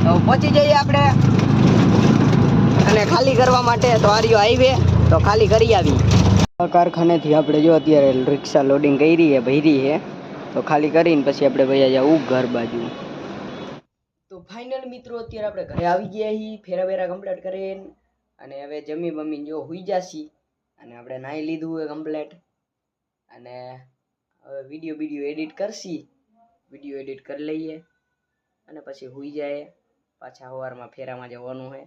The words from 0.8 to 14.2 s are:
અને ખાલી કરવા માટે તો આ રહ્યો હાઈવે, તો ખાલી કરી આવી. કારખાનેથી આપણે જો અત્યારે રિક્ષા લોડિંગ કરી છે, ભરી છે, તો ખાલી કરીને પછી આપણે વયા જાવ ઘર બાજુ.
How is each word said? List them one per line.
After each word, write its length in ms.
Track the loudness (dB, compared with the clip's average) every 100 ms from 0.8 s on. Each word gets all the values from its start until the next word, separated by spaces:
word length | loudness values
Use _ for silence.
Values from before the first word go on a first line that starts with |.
| 2 2 4 4 4 2 2 2 4 4 4 4 4 2 2 2 2 2 2 2
અને 200 | 4 2
ખાલી 300 | 2 2 2
કરવા 280 | 4 4 4
માટે 360 | 2 2 2 4
તો 100 | 2
આ 120 | 2
રહ્યો 180 | 4 4
હાઈવે, 320 | 4 4 4 4 2 4 4
તો 80 | 4
ખાલી 280 | 4 2 4
કરી 280 | 4 4
આવી. 180 | 2 2 2 4 4 4 4 2 _ 0
કારખાનેથી 640 | 2 2 2 2 2 2
આપણે 260 | 2 2 2
જો 140 | 4
અત્યારે 500 | 4 4 4 4 2
રિક્ષા 380 | 0 -2 0 0
લોડિંગ 360 | 2 2 2 2
કરી 180 | 4 4
છે, 240 | 4 2
ભરી 200 | 2 2
છે, 380 | 2 2 0 -2 -6 -14 -16 -16 -10
તો 80 | -8
ખાલી 280 | -2 0 2
કરીને 320 | 2 2 2
પછી 240 | 0 0 0
આપણે 180 | 2
વયા 240 | 0 2 2
જાવ 300 | 2 2 2 0
ઘર 180 | -2 -2
બાજુ. 440 | -4 -6 -6 -8 -10 -14 -14 -14 -14 -14 -14 -16 -18 _ _ _ _